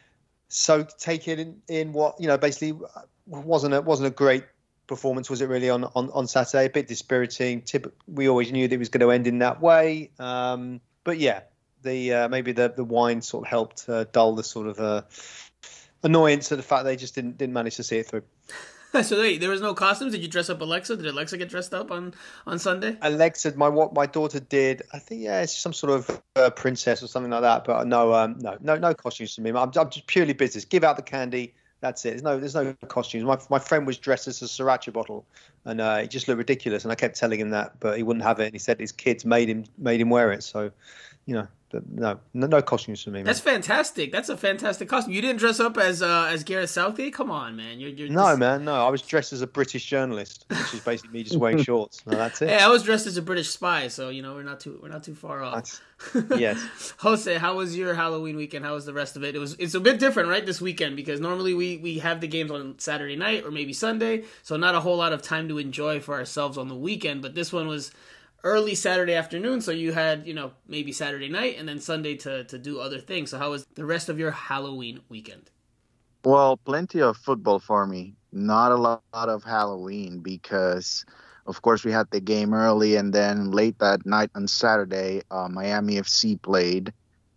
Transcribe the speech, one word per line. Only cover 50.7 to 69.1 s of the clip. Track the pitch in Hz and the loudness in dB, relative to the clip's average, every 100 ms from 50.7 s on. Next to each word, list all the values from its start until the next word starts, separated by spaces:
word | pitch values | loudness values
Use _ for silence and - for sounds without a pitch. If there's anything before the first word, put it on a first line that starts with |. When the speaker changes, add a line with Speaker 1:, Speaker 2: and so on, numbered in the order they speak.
| 113 | -6
Speaker 1:
is | |
basically | 120 117 113 117 | -4 -4 -6 -10
me | |
just | 110 170 | -2 2
wearing | 117 151 | 4 4
Speaker 2:
<laughs> | |
Speaker 1:
shorts. | 127 117 104 - - | 4 2 0 -6 -4
No, | 107 | 0
that's | 117 - | 0 0
it. | 160 | 2
Speaker 2:
Hey, | 208 | 6
I | 208 | 8
was | 240 | 8
dressed | 208 220 220 | 6 0 0
as | 175 | -6
a | |
British | 165 180 151 | -2 -2 -4
spy, | - 180 160 127 | -4 -2 0 -2
so, | 135 131 | -8 -10
you | 135 | -10
know, | 135 143 | -12 -12
we're | |
not | 143 139 | -12 -14
too, | 147 - | -14 -16
we're | 151 | -14
not | 151 | -16
too | 156 151 | -14 -14
far | 151 139 | -10 -8
off. | 127 117 - - - - - | -6 -6 -8 -16 -20 -18 -4
Speaker 1:
That's, | 247 220 247 | -2 2 2
yes. | 226 233 - - - - | 2 0 -6 -12 -14 -2
Speaker 2:
<laughs> | |
Jose, | 214 214 208 170 | 2 2 2 -2
how | 175 190 | 0 -2
was | 180 175 | -4 -4
your | 185 170 | -2 0
Halloween | 165 160 156 151 | -2 -2 -6 -8
weekend? | 151 147 147 | -8 -8 -8
How | 147 | -8
was | 143 | -8
the | |
rest | 143 135 143 | -8 -8 -6
of | |
it? | 143 143 | -8 -6
It | |
was, | 143 165 | -8 -6
it's | 175 | -4
a | 185 | 4
bit | 208 226 | 4 6
different, | 269 220 170 | 4 2 2
right, | 196 208 | 0 -2
this | 170 | -6
weekend, | 180 170 151 139 | -4 -4 -4 -4
because | 147 143 | -6 -4
normally | 165 180 185 175 | -4 -2 0 0
we, | 180 165 | -2 -4
we | 170 160 | -8 -4
have | 165 165 | -4 -4
the | 165 | -4
games | 160 156 | -4 -4
on | 143 135 135 | -8 -10 -10
Saturday | - 147 143 147 | -8 -6 -6 -4
night | 208 220 151 | -4 -4 -4
or | |
maybe | 151 139 | -8 -8
Sunday, | 139 220 220 226 220 220 - | -4 -2 -2 -2 -2 -6 -16
so | - 156 | -6 0
not | 180 170 | 2 2
a | |
whole | 170 175 | 2 2
lot | 165 | 2
of | 147 | -2
time | - 160 160 | -4 -4 -4
to | 147 | -6
enjoy | 139 131 151 147 | -6 -4 -4 -4
for | 147 | -4
ourselves | 143 120 147 143 135 | -8 -6 -4 -4 -4
on | 131 | -8
the | 127 | -6
weekend. | 165 202 151 139 | -6 -4 -4 -6
But | 135 | -8
this | 160 165 | -6 -4
one | 175 160 | -4 -4
was | 151 131 - - - _ _ 180 | -6 -10 -16 -20 -20 _ _ 2
early | 214 214 190 | 2 2 0
Saturday | 196 185 175 | 0 2 2